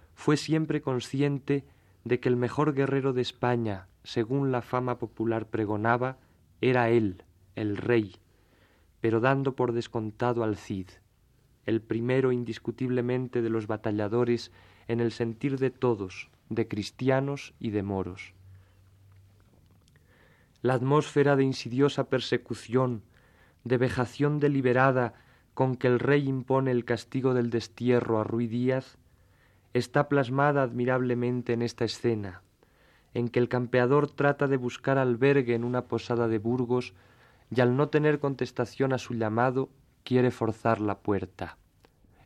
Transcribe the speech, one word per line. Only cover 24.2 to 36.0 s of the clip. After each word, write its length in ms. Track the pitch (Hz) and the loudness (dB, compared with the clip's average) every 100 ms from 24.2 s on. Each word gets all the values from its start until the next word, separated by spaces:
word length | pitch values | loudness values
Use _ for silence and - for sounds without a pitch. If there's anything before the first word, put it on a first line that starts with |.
| 143 147 | 0 2
deliberada 760 | 143 139 127 123 135 127 117 - _ _ _ | 0 2 2 4 4 2 0 -4 _ _ _
con 220 | - 131 127 | -2 0 2
que 120 | 127 | 2
el 120 | 120 | 2
rey 300 | 123 147 135 | 4 2 2
impone 420 | 131 123 131 131 | -2 0 0 2
el 140 | 123 117 | 0 0
castigo 480 | 120 - 135 131 | -4 -4 -2 0
del 160 | 127 120 | 2 0
destierro 720 | 117 - - 120 123 117 110 | -2 -4 -4 2 2 2 0
a 20 | |
Ruy 240 | 104 113 117 | 0 -2 -2
Díaz, 500 | 120 127 131 - - _ _ _ _ _ _ _ | -2 0 -2 -4 -16 _ _ _ _ _ _ _
está 340 | 123 - 185 - | -4 0 0 2
plasmada 560 | 143 120 135 143 139 | 2 0 2 2 2
admirablemente 880 | 127 120 123 127 127 120 123 123 120 | 0 0 0 0 0 0 0 -2 -2
en 100 | 117 | -2
esta 220 | 120 - | -2 -2
escena, 580 | 113 - 123 110 101 90 _ _ _ _ _ _ _ | -4 -2 -2 -2 -4 -12 _ _ _ _ _ _ _
en 160 | 120 120 | -4 -2
que 100 | 123 | 0
el 100 | 120 | 0
campeador 600 | 123 120 127 123 143 143 | 0 0 2 4 4 2
trata 360 | - 143 143 139 | 0 0 2 0
de 100 | 135 | 0
buscar 400 | 123 - - 135 | -2 -6 0 2
albergue 580 | 127 117 135 139 120 117 | 2 2 4 4 2 0
en 80 | |
una 220 | 120 123 120 | -2 -4 -2
posada 420 | 117 | -4